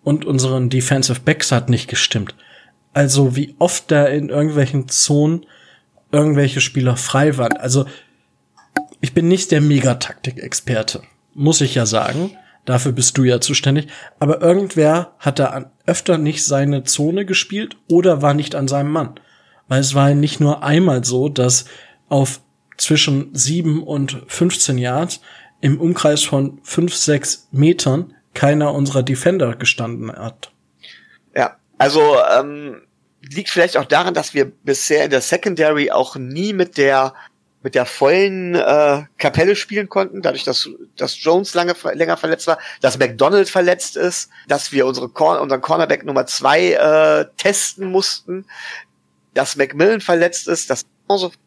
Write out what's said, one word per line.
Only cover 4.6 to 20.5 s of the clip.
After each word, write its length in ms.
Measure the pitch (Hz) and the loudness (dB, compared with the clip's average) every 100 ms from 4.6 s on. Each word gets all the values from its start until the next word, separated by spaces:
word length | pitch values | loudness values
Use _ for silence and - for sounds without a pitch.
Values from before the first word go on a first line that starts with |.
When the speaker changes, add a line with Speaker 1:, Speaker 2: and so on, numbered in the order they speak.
| 127 139 131 | 0 0 -2
Speaker 1:
Zonen 580 | - - 147 151 170 - _ _ _ _ _ _ | -2 2 2 2 0 -6 _ _ _ _ _ _
irgendwelche 500 | 147 151 143 143 135 | 2 2 4 2 0
Spieler 360 | - 139 131 123 | -2 0 0 -2
frei 420 | - 135 151 131 | -2 2 2 0
waren. 180 | 120 - | -2 -2
Also 300 | 127 131 139 - _ _ _ _ _ _ _ - - - | 0 -2 -2 -8 _ _ _ _ _ _ _ -8 -8 -10
ich 140 | 131 | -4
bin 140 | - 165 | 0 2
nicht 240 | 185 - | 0 2
der 80 | 156 | 2
Megataktik-Experte, 1400 | 147 143 127 123 - - - 127 - - - 117 107 98 - _ _ | 4 2 2 -2 -6 -10 -12 -12 -10 -8 -4 -4 -4 -8 -16 _ _
muss 260 | - 143 156 | 0 2 2
ich 160 | 139 135 | 0 0
ja 100 | 110 | 0
sagen. 500 | 110 - 135 185 - - _ | 0 -2 -4 -6 -8 -20 _
Dafür 260 | - 127 131 | -2 0 0
bist 260 | 123 123 - | 0 0 2
du 60 | |
ja 180 | 127 123 | 2 2
zuständig. 460 | - 143 139 139 147 - - _ | 0 -2 0 0 -2 -14 -20 _
Aber 220 | 143 156 | 0 2
irgendwer 760 | 170 185 196 - 151 165 175 _ | 4 2 0 2 2 2 -2 _
hat 180 | - 139 | -4 0
da 80 | 135 | -2
an, 200 | 135 127 _ - | -4 -14 _ -4
öfter 320 | 175 - 165 | -2 0 0
nicht 260 | 151 147 | 0 -2
seine 380 | - 139 143 143 | -2 0 0 -2
Zone 420 | 123 - 151 185 | -2 -2 0 -2
gespielt 520 | 196 190 - 202 226 - _ | -2 -2 -2 -6 -8 -12 _
oder 340 | 170 180 151 | 4 4 4
war 120 | 143 | 2
nicht 220 | 143 147 151 | 0 -2 -4
an 100 | 135 | -2
seinem 240 | 139 143 | -2 0
Mann. 300 | 156 135 - _ _ _ _ _ | -2 -4 -10 _ _ _ _ _
Weil 120 | 131 | 0
es 140 | 135 | 2
war 180 | 139 139 | 2 4
nicht 260 | 143 147 - | 4 0 2
nur 240 | 147 | 0